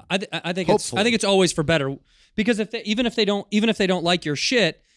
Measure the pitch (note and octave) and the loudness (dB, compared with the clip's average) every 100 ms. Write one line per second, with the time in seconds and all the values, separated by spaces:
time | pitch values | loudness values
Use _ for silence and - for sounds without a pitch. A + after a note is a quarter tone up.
0 | - F#3 - - E3 F3+ D#3+ G#3 - A#2+ | -8 -6 -6 -8 -6 -4 0 0 0 -2
1 | A3 A3+ G3 G3 F3+ - D3+ D#3+ C3+ C#3 | 0 0 2 2 2 0 0 0 -2 -8
2 | _ _ _ - G#3 G#3+ G#3 A#3 G3+ G#3 | _ _ _ -2 0 0 -2 -6 -2 0
3 | A#3+ A3+ G3+ G3+ - G#3 A3+ G#3+ F#3+ F3+ | 0 0 0 0 -2 0 2 2 0 0
4 | E3+ F3+ D3+ C#3+ - B3+ F3 - _ | 0 0 -2 -4 0 2 0 -2 _